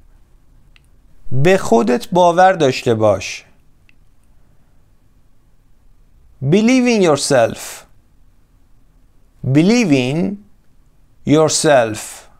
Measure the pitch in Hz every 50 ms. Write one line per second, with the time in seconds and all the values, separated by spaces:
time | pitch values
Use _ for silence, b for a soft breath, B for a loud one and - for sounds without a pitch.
0 | - _ _ _ _ _ _ _ _ _ _ _ _ _ _ _ _ _ _ _
1 | _ _ - - - - 127 131 139 170 190 190 - - 220 233 233 208 240 240
2 | - - 180 175 180 175 170 170 185 190 190 175 156 131 123 - - 123 117 110
3 | 110 107 101 87 - - - - - _ _ _ _ _ _ _ _ _ _ _
4 | _ _ _ _ _ _ _ _ _ _ _ _ _ _ _ _ _ _ _ _
5 | _ _ _ _ _ _ _ _ _ _ _ _ _ _ _ _ _ _ _ _
6 | _ _ _ _ _ _ _ - 131 135 160 208 220 233 262 262 247 247 233 214
7 | 185 165 147 - - - 143 123 113 110 - - - - - - - _ _ _
8 | _ _ _ _ _ _ _ _ _ _ _ _ _ _ _ _ _ _ _ _
9 | _ _ _ _ _ _ _ _ - 127 131 147 165 190 233 247 233 175 143 135
10 | 123 127 139 160 185 190 202 202 - - - _ _ _ _ _ _ _ _ _
11 | _ _ _ _ - 127 139 151 160 147 147 - - 160 147 131 117 110 107 110
12 | - - - - - - _ _